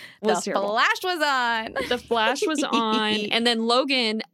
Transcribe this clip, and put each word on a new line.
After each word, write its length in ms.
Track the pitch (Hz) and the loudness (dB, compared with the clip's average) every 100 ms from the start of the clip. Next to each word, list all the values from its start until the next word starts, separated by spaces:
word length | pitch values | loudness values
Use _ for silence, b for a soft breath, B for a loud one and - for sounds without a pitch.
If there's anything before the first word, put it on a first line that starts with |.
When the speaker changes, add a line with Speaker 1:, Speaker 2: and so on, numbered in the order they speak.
| B B | B B
Speaker 1:
was 220 | 214 214 | 0 0
Speaker 2:
The 80 | 202 | 0
Speaker 1:
terrible. 180 | 196 202 | -2 0
Speaker 2:
flash 340 | 220 330 440 | 2 2 2
was 180 | 370 359 | -2 -2
on. 640 | 294 269 240 226 220 - 254 | 0 0 0 -2 -4 -6 -4
Speaker 1:
The 80 | 240 | -4
flash 440 | - 233 220 285 403 | -2 0 2 2 0
was 180 | 302 | 0
on, 500 | 294 233 226 220 214 | 0 0 2 0 0
Speaker 2:
<laughs> 180 | 214 208 | 0 0
Speaker 1:
and 140 | 226 233 | 2 2
then 180 | 226 226 | 0 2
Logan, 540 | 240 285 262 226 220 - | 2 2 0 0 -2 -6